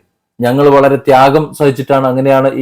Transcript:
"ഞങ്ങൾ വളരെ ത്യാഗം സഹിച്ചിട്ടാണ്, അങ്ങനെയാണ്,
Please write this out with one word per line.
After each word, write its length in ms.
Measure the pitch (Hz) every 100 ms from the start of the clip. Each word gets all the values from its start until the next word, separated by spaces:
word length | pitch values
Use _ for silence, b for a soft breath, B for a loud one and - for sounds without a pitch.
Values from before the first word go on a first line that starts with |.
| _ _ _ - 120
"ഞങ്ങൾ 200 | 135 143 139
വളരെ 200 | 139 135 -
ത്യാഗം 360 | 131 135 151 147 -
സഹിച്ചിട്ടാണ്, 460 | 147 131 135 139 131
അങ്ങനെയാണ്, 380 | 127 135 135 135 131